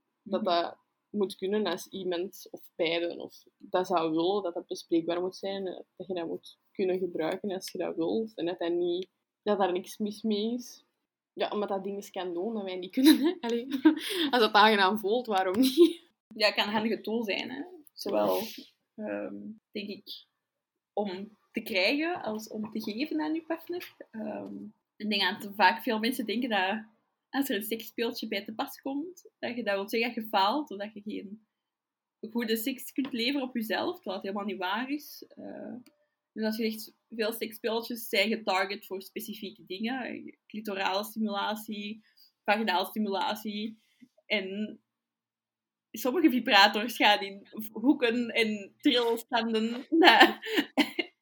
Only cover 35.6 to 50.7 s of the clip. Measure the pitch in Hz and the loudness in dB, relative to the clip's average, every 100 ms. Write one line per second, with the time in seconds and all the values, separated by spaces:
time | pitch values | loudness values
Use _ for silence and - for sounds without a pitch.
35.6 | 214 226 - _ _ _ _ - 220 214 | -12 -12 -16 _ _ _ _ -4 -4 -2
36.6 | 226 220 - - _ 226 214 233 - - | -4 -4 -12 -18 _ -4 -4 -4 -8 -6
37.6 | 226 226 226 233 - 208 202 220 214 190 | -4 -2 -4 -8 -2 2 2 0 0 0
38.6 | 196 208 - 196 202 - 220 202 240 220 | 0 -4 -8 -10 -10 -12 -10 -10 -12 -14
39.6 | 165 185 220 262 240 - - - _ 214 | -12 -6 -4 -4 -6 -10 -14 -20 _ -10
40.6 | 214 196 196 190 220 220 214 202 202 214 | -6 -4 0 -2 -2 -2 -2 0 -2 -4
41.6 | - 208 208 220 _ _ _ _ - 208 | -6 -10 -8 -10 _ _ _ _ 0 2
42.6 | 214 180 190 220 208 190 190 214 220 208 | 2 0 0 -2 -2 0 -2 -2 -6 -6
43.6 | 220 - _ _ - _ - 214 190 202 | -8 -10 _ _ -20 _ -2 -2 -2 -6
44.6 | 214 - _ _ _ _ _ _ _ _ | -6 -10 _ _ _ _ _ _ _ _
45.6 | _ _ _ - 254 302 311 247 220 208 | _ _ _ -4 0 4 4 4 6 8
46.6 | 202 214 220 - 240 202 196 196 - 214 | 8 6 -2 2 4 4 0 -12 -16 -14
47.6 | 214 220 240 - 233 240 233 220 220 214 | -12 -2 2 4 4 0 0 0 0 0
48.6 | 196 _ 294 240 233 233 - 240 226 220 | -8 _ 2 4 2 0 0 -2 2 0
49.6 | 220 240 - 330 330 226 214 - 440 427 | 0 -2 0 8 10 10 8 4 -2 -2
50.6 | - | 0